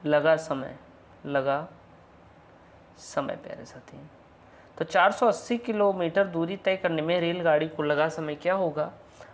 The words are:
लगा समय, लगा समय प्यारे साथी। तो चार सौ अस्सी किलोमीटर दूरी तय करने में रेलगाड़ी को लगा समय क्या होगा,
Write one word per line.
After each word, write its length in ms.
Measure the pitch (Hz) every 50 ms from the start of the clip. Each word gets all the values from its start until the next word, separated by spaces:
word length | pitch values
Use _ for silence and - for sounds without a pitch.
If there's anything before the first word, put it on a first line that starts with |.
| -
लगा 320 | 147 151 147 147 160 160
समय, 400 | 156 - - 143 135 127 - - - - - - - - - - - -
लगा 420 | 143 143 139 131 139 139 143 165 170 - - - - - - - - - - - - - - - - - - - - - - - - -
समय 380 | - - - - 147 139 131 -
प्यारे 280 | - - - - - -
साथी। 340 | - - 131 - - - 139 143 156 - - - - - - - - - - - - -
तो 80 | - 165
चार 260 | - - 185 175 202
सौ 160 | 208 - 254
अस्सी 300 | 226 196 - - - 240 233
किलोमीटर 680 | 233 247 220 208 208 202 190 185 175 165 165 196 202
दूरी 300 | 190 170 165 165 165 196
तय 180 | 196 - 190 190
करने 240 | 190 - 180 165 160
में 180 | 151 165 175 180
रेलगाड़ी 480 | 170 170 175 180 170 165 151 151 160
को 160 | 160 156 - 151
लगा 240 | 147 151 143 151 160
समय 260 | 160 160 160 151 151
क्या 160 | 147 - 175 190
होगा, 360 | 196 185 165 143 151 151 - - - - - - - - -